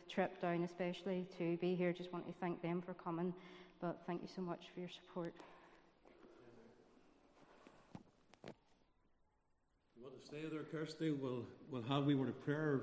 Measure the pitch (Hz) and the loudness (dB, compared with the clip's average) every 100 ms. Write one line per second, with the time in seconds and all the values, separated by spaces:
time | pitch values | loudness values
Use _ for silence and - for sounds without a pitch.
0 | - - - - 175 170 175 - 175 180 | -4 2 2 2 2 2 0 0 -2 -2
1 | 196 180 180 - 202 170 180 180 180 175 | 0 -2 -2 -2 0 2 2 4 4 2
2 | 180 175 - - 180 175 170 175 180 175 | -4 -6 -6 -2 -2 0 0 0 -2 -6
3 | 180 165 180 175 - - - - 175 - | -2 0 0 -2 -10 -16 -16 -4 -2 -2
4 | - 170 185 - 175 165 - - 175 - | -2 -4 -4 -4 -4 -4 -6 -8 -8 -10
5 | - 185 170 - - - - - - - | -10 -6 -4 -6 -16 -18 -20 -20 -20 -20
6 | - - - - - - - - - - | -20 -20 -20 -20 -20 -20 -20 -20 -20 -20
7 | - - - - - - - - - - | -20 -20 -20 -20 -20 -20 -20 -20 -16 -16
8 | - - _ - - - _ - _ _ | -18 -20 _ -18 -16 -16 _ -20 _ _
9 | - _ _ _ _ _ _ _ _ 120 | -20 _ _ _ _ _ _ _ _ -16
10 | 135 120 - 147 156 156 151 156 160 - | -14 -12 -10 -6 -2 -2 -2 -2 -2 2
11 | 160 143 131 123 107 - - 127 113 143 | 2 4 2 0 -4 -10 -6 -2 4 6
12 | 143 135 123 - 147 147 156 135 | 8 6 6 2 2 2 4 4